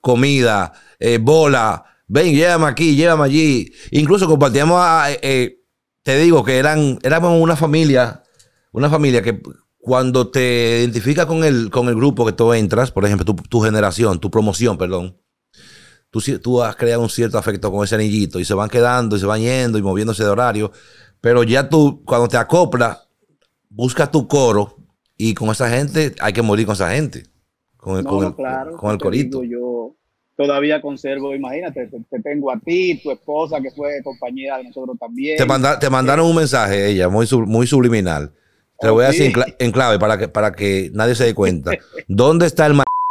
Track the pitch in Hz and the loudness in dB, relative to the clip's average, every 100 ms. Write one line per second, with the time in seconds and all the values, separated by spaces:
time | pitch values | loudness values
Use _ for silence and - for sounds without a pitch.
0 | - 120 135 139 120 104 90 - _ _ | 0 2 2 2 2 0 -4 -10 _ _
1 | 117 117 113 160 151 135 110 82 - _ | 0 0 4 4 4 2 0 -2 -8 _
2 | _ 107 175 143 170 175 156 120 165 143 | _ 0 2 2 2 2 0 0 2 4
3 | 170 160 139 147 156 127 87 - - - | 4 4 2 2 2 0 -2 -12 -4 -2
4 | 147 196 185 156 143 127 151 175 175 160 | 2 2 2 2 4 2 2 2 2 2
5 | 143 139 135 135 123 - _ _ _ _ | 0 -4 -2 -2 -2 -6 _ _ _ _
6 | - 135 170 160 110 131 139 156 143 127 | -2 2 6 4 4 2 2 2 0 -2
7 | - 160 175 170 165 156 156 156 156 131 | -2 0 2 2 2 2 0 2 2 2
8 | 117 - _ _ _ _ _ - 143 151 | 0 -4 _ _ _ _ _ -2 0 2
9 | 147 123 107 101 - - _ _ - 127 | 2 2 0 -6 -10 -20 _ _ -2 0
10 | 127 127 123 - 127 120 117 117 120 113 | 2 0 0 0 0 0 0 2 0 -2
11 | 107 151 160 160 160 127 113 127 123 113 | -2 0 0 0 2 0 0 -2 0 2
12 | 139 113 113 98 113 117 104 104 131 - | 2 2 -2 2 2 2 2 0 0 0
13 | 101 101 92 95 - 120 110 107 101 87 | 0 0 0 -4 -2 0 2 2 0 0
14 | 113 87 90 104 107 95 117 95 90 92 | 0 0 -2 0 0 0 -2 -2 -4 -4
15 | 92 92 _ _ _ _ - - - _ | -8 -14 _ _ _ _ -20 -20 -20 _
16 | _ 113 120 127 117 123 113 104 120 117 | _ -6 -4 -6 -2 0 -2 -2 -2 0
17 | 117 - 117 113 104 98 104 98 101 110 | -2 -2 -2 -2 -4 -4 -4 -2 -2 -2
18 | 107 107 92 90 82 101 107 120 120 123 | 0 0 -2 -4 -4 -2 -2 0 2 2
19 | 117 104 98 107 113 131 123 110 98 92 | -2 -2 -2 -2 -2 -2 -2 -2 -2 -2
20 | 110 101 107 101 123 107 107 - - - | -4 -2 0 0 0 -2 -6 -8 -20 -20
21 | - _ 117 120 117 123 139 156 143 - | -20 _ 2 2 4 2 2 4 4 2
22 | - 123 120 120 113 165 165 120 117 - | -2 0 2 0 2 2 2 0 -2 -4
23 | _ _ _ _ _ _ _ 101 127 123 | _ _ _ _ _ _ _ -6 -6 -2
24 | 143 156 113 147 127 104 101 - _ _ | 0 0 2 2 4 2 -2 -8 _ _
25 | _ _ 110 107 107 107 120 120 143 156 | _ _ -4 -2 -2 -2 0 0 -2 -2
26 | 151 - 107 104 113 104 107 101 90 120 | -4 -2 -4 0 0 0 0 -2 -2 -2
27 | 151 - - _ _ _ _ _ - 95 | -4 -8 -20 _ _ _ _ _ -8 -6
28 | 90 98 95 - 131 131 139 170 104 104 | -4 -2 -2 -4 -8 -8 -10 -8 -6 -4
29 | 95 107 131 131 123 120 123 120 117 _ | -2 -2 -4 -6 -8 -8 -8 -8 -10 _
30 | _ _ _ - 143 139 143 151 143 139 | _ _ _ -6 -2 0 0 -2 -4 -10
31 | 139 139 139 139 135 143 175 135 120 113 | -8 -8 -8 -8 -8 -10 -10 -10 -12 -14
32 | 113 127 127 147 139 120 139 175 185 156 | -14 -12 -8 -6 -6 -8 -4 -2 -2 -4
33 | 151 131 - 147 160 151 131 143 143 143 | -8 -10 -8 -6 -4 -6 -8 -8 -8 -8
34 | 135 127 127 131 135 131 127 - 127 127 | -10 -12 -12 -10 -10 -10 -12 -14 -12 -12
35 | 117 117 139 156 127 131 131 147 139 131 | -14 -8 -6 -2 0 2 0 0 0 0
36 | 131 147 165 165 151 127 104 101 101 98 | 0 2 2 2 0 0 0 0 0 2
37 | 90 101 113 131 107 113 120 143 123 113 | 0 0 0 0 0 0 2 2 2 2
38 | 92 78 73 _ _ _ _ _ 110 110 | 0 -4 -8 _ _ _ _ _ 2 4
39 | 131 160 139 - 127 - 120 107 127 104 | 4 2 2 2 -2 -2 -2 0 2 2
40 | 104 107 92 - 107 87 101 95 92 104 | 2 0 -2 -2 -2 -2 -2 -2 -4 -2
41 | 113 117 120 101 98 90 71 82 - - | -2 2 0 2 0 0 -4 -6 -8 -20
42 | - 101 131 165 170 139 151 147 131 - | -6 2 4 4 2 2 4 4 2 -2
43 | - | -4